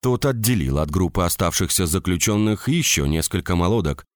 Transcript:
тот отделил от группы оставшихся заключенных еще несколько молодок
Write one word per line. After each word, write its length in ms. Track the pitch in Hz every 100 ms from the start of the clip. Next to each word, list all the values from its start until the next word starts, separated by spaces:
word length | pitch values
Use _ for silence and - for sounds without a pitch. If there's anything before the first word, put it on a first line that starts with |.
тот 240 | 127 127 143
отделил 520 | 120 110 117 65 71
от 120 | 78
группы 320 | 90 90 -
оставшихся 640 | 87 - 87 - 90 - 87
заключенных 840 | 90 92 87 - 104 107 104 -
еще 380 | 165 - - 71
несколько 500 | 80 - 90 - 87
молодок 480 | 90 113 78 71 -